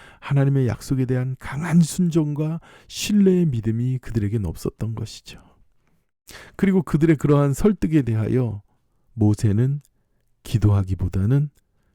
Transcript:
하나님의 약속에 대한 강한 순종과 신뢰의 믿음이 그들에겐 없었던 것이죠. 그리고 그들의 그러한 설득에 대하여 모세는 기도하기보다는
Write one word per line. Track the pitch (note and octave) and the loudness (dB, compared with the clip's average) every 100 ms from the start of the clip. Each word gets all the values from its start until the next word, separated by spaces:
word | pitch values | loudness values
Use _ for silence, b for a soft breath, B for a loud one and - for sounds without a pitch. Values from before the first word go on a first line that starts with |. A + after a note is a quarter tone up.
| B B | B B
하나님의 | - C#3 C#3 C#3 B2 | -2 2 2 2 0
약속에 | - - C3 B2 | -2 -4 -2 0
대한 | B2+ C3 C3 | -2 -4 -8
강한 | - C3+ E3+ E3+ | -10 -8 2 2
순종과 | D#3 - F3 E3 D3 D3 D#3 E3 B B B | 2 0 0 0 -2 -2 -4 -6 B B B
신뢰의 | - - G#3 F#3+ F3+ E3 | -8 0 4 4 4 2
믿음이 | A2+ A2 A2+ B2 B2+ | 0 -2 -2 -2 -4
그들에겐 | - A2+ G2+ A2 | -4 -2 -2 -2
없었던 | E2+ D#2 - - G#2+ | -4 -6 -8 -6 -8
것이죠. | A2 A2 - - - - _ _ _ _ _ _ _ B B B - | -8 -10 -14 -20 -20 -20 _ _ _ _ _ _ _ B B B -10
그리고 | G3 F#3 | -2 -2
그들의 | - D3+ E3 D3+ | 0 0 2 2
그러한 | D3 C#3+ C#3+ | 2 2 2
설득에 | C#3 G#3 F#3+ E3+ D#3 | 2 0 0 0 0
대하여 | A#2 A2 A2 A#2+ A#2+ G#2 - _ _ _ _ | 0 0 0 0 -2 -6 -14 _ _ _ _
모세는 | - G#2 G#2 A2 G2+ C3 C#3+ - _ _ _ _ _ | 0 2 2 2 2 0 -2 -8 _ _ _ _ _
기도하기보다는 | - G#2+ G2 G2+ F#2+ F#2 F#2 F#2+ G2+ C#3 D3 _ _ _ _ | -6 0 2 2 0 -4 -4 -2 0 0 0 _ _ _ _